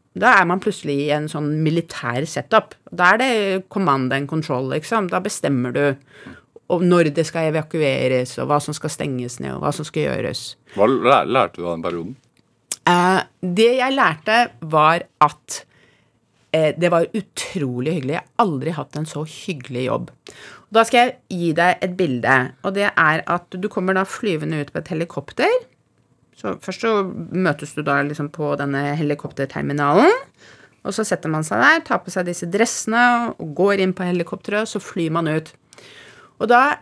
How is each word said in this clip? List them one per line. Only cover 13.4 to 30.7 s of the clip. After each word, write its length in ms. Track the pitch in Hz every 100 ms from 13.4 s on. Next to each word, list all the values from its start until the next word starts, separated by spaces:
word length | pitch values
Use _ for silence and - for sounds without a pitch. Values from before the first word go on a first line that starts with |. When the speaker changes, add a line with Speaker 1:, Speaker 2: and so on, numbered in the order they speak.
| 185 180 226 254
Speaker 1:
jeg 160 | 262 269
lærte 420 | 196 156 - 226 233 -
var 480 | 160 156 151 170 - -
at, 420 | 147 - - - - _ _ _ _ _ _ _ _
eh, 220 | 160 156 156
det 140 | 175
var 140 | 170 170
utrolig 880 | 220 - - - 185 135 123 135
hyggelig. 180 | 170 127
Jeg 80 | 165
har 240 | - -
aldri 300 | 185 139 143 156
hatt 200 | 139 151
en 100 | 156
så 140 | 156
hyggelig 600 | 156 - - 151 123 123 127
jobb. 240 | 113 120 - - - - - -
Da 120 | 220
skal 160 | 226 240
jeg 140 | 247 254 -
gi 240 | 180 170
deg 260 | 156 180 175
et 160 | 190 180
bilde, 380 | 175 123 117 131 - -
og 120 | 196
det 160 | 196 202
er 320 | - 156 160 -
at 240 | 175 -
du 180 | 185 208
kommer 260 | - 185
da 100 | 190
flyvende 560 | 190 - 220 160 156 160
ut 120 | 143
på 100 | 160
et 60 | 156
helikopter. 640 | 160 170 - - - 330 508 - _ _ _ _ _ _
Så 240 | _ 208 175
først 200 | - 180
så 100 | 226 208 190 - 165
møtes 420 | 180 185 147 147
du 60 | -
da 180 | 147 143
liksom 260 | 143 151 147
på 220 | 160 147 143
denne 240 | 143 139 143 151
helikopterterminalen, 1120 | 147 147 - - 135 151 143 143 143 170 311 494 554 _ - - -